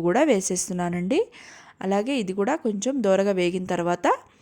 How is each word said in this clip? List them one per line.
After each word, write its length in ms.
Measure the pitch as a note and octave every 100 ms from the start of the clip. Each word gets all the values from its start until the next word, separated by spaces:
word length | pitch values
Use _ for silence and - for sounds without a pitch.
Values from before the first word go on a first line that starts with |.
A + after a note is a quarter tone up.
| E3+
కూడా 160 | G3 D#4
వేసేస్తున్నానండి. 920 | G#3 F#3+ F#3 - F3+ F3 F3 F3+ D4 A#4 - - - - - F#3+
అలాగే 280 | G3 A3 C#4
ఇది 120 | F#3+ F#3+
కూడా 140 | G3+ D#4 A#3+
కొంచెం 300 | G3+ A#3+ C#4 G3+
దోరగా 280 | F#3+ G3+ F#3+
వేగిన 260 | F3 F3+ F#3 F3+
తర్వాత 320 | F3 F3 D4 C5+ - _